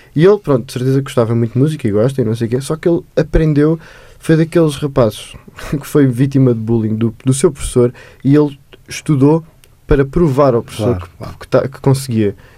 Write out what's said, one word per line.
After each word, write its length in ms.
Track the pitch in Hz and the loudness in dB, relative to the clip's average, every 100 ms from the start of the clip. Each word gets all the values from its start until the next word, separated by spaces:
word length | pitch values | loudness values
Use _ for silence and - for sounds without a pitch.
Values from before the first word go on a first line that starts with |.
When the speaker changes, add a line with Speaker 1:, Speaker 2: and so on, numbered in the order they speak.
| - 143 | -8 2
Speaker 1:
E 100 | 175 | 4
ele, 120 | 208 | 4
pronto, 280 | 151 131 135 | 0 -2 -2
de 40 | |
certeza 280 | 123 127 135 | -4 -2 0
que 40 | |
gostava 320 | 139 - 113 117 | -2 -2 0 0
muito 160 | 117 | 0
de 60 | 120 | 0
música 260 | 147 151 110 | 0 0 -2
e 60 | |
gosta 300 | 101 123 135 | 0 0 0
e 20 | |
não 100 | 110 | -2
sei 140 | 113 117 | -2 -4
o 20 | |
quê, 100 | 123 | -4
só 160 | 139 160 | -4 -4
que 100 | 175 | 0
ele 140 | 170 - - | -2 -2 -4
aprendeu, 600 | 160 170 156 143 151 160 - - - - | 0 2 2 2 2 0 -6 -20 -20 -6
foi 200 | - 160 | 0 2
daqueles 400 | 160 170 160 139 | 2 2 0 0
rapazes 560 | 147 139 113 - - - - - | -4 0 0 -2 -14 -20 -20 -18
<laughs> 200 | - 147 | -8 -8
que 80 | - | -2
foi 220 | 151 139 | 2 2
vítima 460 | 120 139 135 131 | 2 0 2 2
de 60 | 117 | 0
bullying 340 | 110 117 107 110 | -2 -2 -2 -2
do, 180 | 113 - 131 | -4 -4 -4
do 80 | |
seu 180 | 135 175 | 0 0
professor 420 | 135 - 123 123 - - - | -2 -4 0 0 -2 -20 -6
e 100 | 131 | 0
ele 240 | 147 147 139 _ - - | 2 2 -4 _ -20 -16
estudou 560 | - - 143 143 160 160 _ _ _ - | -8 -2 2 4 2 -2 _ _ _ -2
para 200 | 139 135 | 0 0
provar 500 | 170 170 127 143 117 | 0 0 2 2 2
ao 80 | |
professor 320 | 110 - 104 90 | -2 -4 -2 -2
Speaker 2:
Claro, 60 | - | -6
Speaker 1:
que, 80 | - | -16
Speaker 2:
claro. 180 | - - | -18 -18
Speaker 1:
que 60 | - | -4
tá, 180 | 131 131 | -2 -2
que 140 | - | -2
conseguia. 520 | 143 135 - 113 101 - - | 0 0 -2 -2 -2 -4 -14